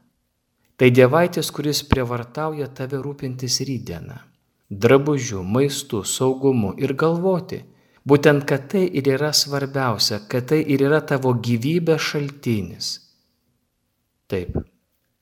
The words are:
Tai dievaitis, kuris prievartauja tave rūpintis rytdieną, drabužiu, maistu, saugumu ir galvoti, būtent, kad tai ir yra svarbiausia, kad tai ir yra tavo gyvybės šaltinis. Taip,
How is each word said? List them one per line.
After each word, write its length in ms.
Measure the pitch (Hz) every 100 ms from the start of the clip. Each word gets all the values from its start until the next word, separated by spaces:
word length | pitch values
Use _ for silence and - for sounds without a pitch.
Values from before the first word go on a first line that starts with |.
| _ _ _ _ _ _ _ -
Tai 120 | 127
dievaitis, 600 | 127 127 151 175 175 -
kuris 300 | - 147 143 -
prievartauja 800 | 135 120 123 120 - 156 151 131
tave 240 | 131 131 135
rūpintis 640 | 139 139 135 127 127 -
rytdieną, 560 | 135 123 101 85 85 - - _ _ _ -
drabužiu, 760 | 98 117 135 143 143 120 98
maistu, 580 | 90 117 143 139 - 104
saugumu 720 | 95 - 131 131 135 127 98 -
ir 160 | 131
galvoti, 680 | 131 160 170 185 180 - 113 - _ _ _ -
būtent, 380 | 143 156 143
kad 220 | - 135 135
tai 160 | 202 185
ir 160 | 147 135
yra 240 | 135 151
svarbiausia, 960 | 143 147 143 135 139 131 101 - 104 -
kad 200 | 123 127
tai 120 | 156 -
ir 160 | 135
yra 180 | 139 156
tavo 340 | 151 139 131
gyvybės 680 | 120 113 117 131 175 165 151
šaltinis. 840 | - 151 143 - 127 110 87 - - - _ _ _ _ _ _ _ _ _ _ _ _ -
Taip, 300 | 98 90 - - _ _ _ _ _